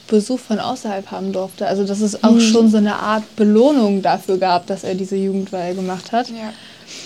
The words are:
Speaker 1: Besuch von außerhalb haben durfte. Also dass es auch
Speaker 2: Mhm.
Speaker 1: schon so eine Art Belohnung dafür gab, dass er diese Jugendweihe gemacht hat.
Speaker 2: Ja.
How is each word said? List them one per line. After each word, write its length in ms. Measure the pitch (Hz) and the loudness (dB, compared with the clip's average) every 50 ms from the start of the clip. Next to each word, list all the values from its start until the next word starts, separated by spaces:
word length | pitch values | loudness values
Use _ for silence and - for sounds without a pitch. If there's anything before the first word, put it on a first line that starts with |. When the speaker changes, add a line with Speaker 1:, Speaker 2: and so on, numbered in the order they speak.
| - - | -6 0
Speaker 1:
Besuch 320 | 226 214 202 - 254 247 | 0 0 2 0 -4 -6
von 180 | - - 220 196 | -4 -4 -4 -4
außerhalb 500 | - - 254 254 - 226 202 196 196 - 196 | -4 -6 -6 -6 -8 -8 -8 -8 -8 -10 -10
haben 200 | 185 190 196 190 | -8 -8 -6 -6
durfte. 360 | 185 185 190 - - 208 190 | -6 -8 -8 -8 -8 -4 -4
Also 160 | 190 196 202 | -2 -2 -2
dass 160 | 196 196 202 | -2 -2 -2
es 240 | 214 208 196 - - | -2 -2 -2 0 2
auch 80 | 226 233 | 4 6
Speaker 2:
Mhm. 80 | 233 | 6
Speaker 1:
schon 280 | 233 220 220 226 226 220 | 6 4 4 6 6 6
so 100 | 214 214 | 6 4
eine 180 | 208 208 208 | 2 0 0
Art 400 | - - 208 214 220 214 - - | -2 -4 -2 -4 -4 -4 -8 -2
Belohnung 680 | - 220 208 208 214 240 285 302 277 220 202 202 196 185 | 0 2 4 6 6 6 6 4 4 2 2 2 0 0
dafür 360 | 180 165 190 - - 190 185 | 0 0 0 0 -2 -2 0
gab, 280 | 185 185 175 175 175 | 2 2 2 0 0
dass 160 | - 196 180 - | -4 -6 -6 -4
er 140 | - 190 | -6 -4
diese 180 | 185 196 185 196 | -4 -4 -4 -4
Jugendweihe 640 | 196 196 196 196 196 190 196 - 185 170 175 180 | -2 -2 -2 -2 -4 -4 -6 -6 -6 -6 -6 -6
gemacht 340 | 196 185 185 185 185 - - | -6 -6 -6 -6 -8 -8 -4
hat. 200 | - 226 240 233 | -2 -2 -2 -4
Speaker 2:
Ja. 220 | 233 226 220 220 220 - - - - - - - - - - | -8 -12 -12 -12 -14 -16 -20 -20 -20 -20 -20 -20 -18 -18 -18